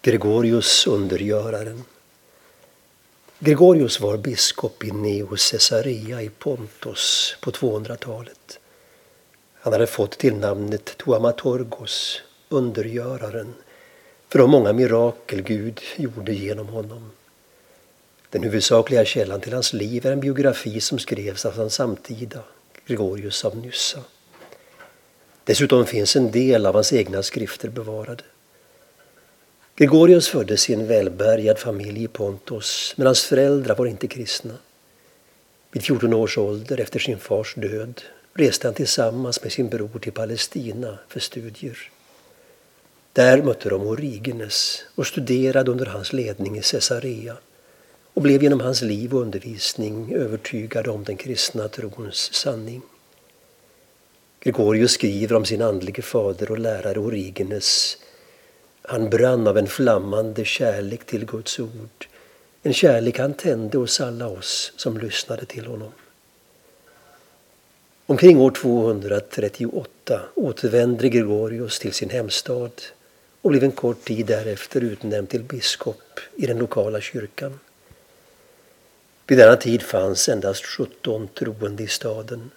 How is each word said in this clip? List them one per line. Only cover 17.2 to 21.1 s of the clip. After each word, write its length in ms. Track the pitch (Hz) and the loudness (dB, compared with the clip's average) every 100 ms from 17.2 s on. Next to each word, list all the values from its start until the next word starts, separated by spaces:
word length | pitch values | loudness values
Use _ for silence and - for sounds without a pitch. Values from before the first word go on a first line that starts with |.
| _ _ _ _ _ _ _ _ _ _ _ | _ _ _ _ _ _ _ _ _ _ _
Den 140 | 104 | -4
huvudsakliga 640 | 107 107 - 113 113 123 | -2 0 4 4 4 2
källan 360 | 104 127 98 98 | 2 0 -2 -4
till 120 | 117 | -6
hans 200 | 127 120 | -4 -4
liv 320 | 113 104 120 | -4 -4 -2
är 60 | 135 | -2
en 80 | 139 | -2
biografi 600 | 135 135 139 120 117 110 | -2 2 2 0 -6 -6
som 180 | - 127 | -4 -4
skrevs 460 | - | -4